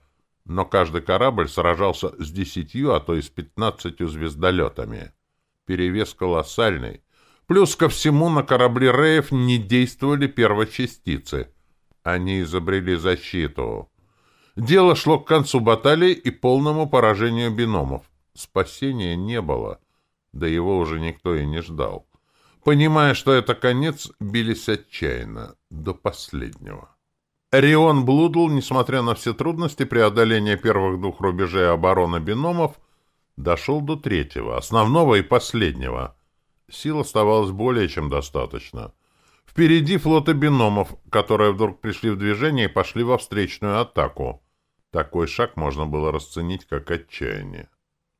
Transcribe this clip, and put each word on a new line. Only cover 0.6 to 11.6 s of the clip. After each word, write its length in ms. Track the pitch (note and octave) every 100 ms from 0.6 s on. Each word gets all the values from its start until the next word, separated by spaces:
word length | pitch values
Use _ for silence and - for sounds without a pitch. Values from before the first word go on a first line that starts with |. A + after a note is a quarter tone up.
каждый 380 | F2+ G2 E2 E2
корабль 480 | D#2+ F#2 C3 G#2+ D2
сражался 640 | - E2+ E2+ G2 E2+ F#2 -
с 120 | D2+
десятью, 600 | F2+ F2+ - C#2 B2+ C#3+
а 60 | D#2+
то 160 | D#2 D#2+
и 60 |
с 80 | D2
пятнадцатью 760 | - D2 - A2 - F2 - E2+
звездолетами. 1040 | D#2 D#2+ D2 F2+ F2+ C2+ - A1 G2 - _ _ _ _ _ -
Перевес 480 | F#2 F2+ G2+ G#2
колоссальный. 880 | - F#2 E2 - - A2+ D#2+ A#1 G1+ _ _ _ _ -
Плюс 280 | F#3 F3+ -
ко 140 | E3
всему 400 | - D#3 D3 E3+
на 140 | D3+
корабли 440 | C#3 B2+ B2 A#2+ B2+
Реев 440 | B2 D#3 D#3 C#3+
не 260 | C3+ B2 A#2+
действовали 720 | G2 B2 B2 - C3+ C#3+ C#3
первочастицы. 1200 | A#2+ A2 G#2 A2 - B2+ - F2+ C#2+ - C#2 A#1+ _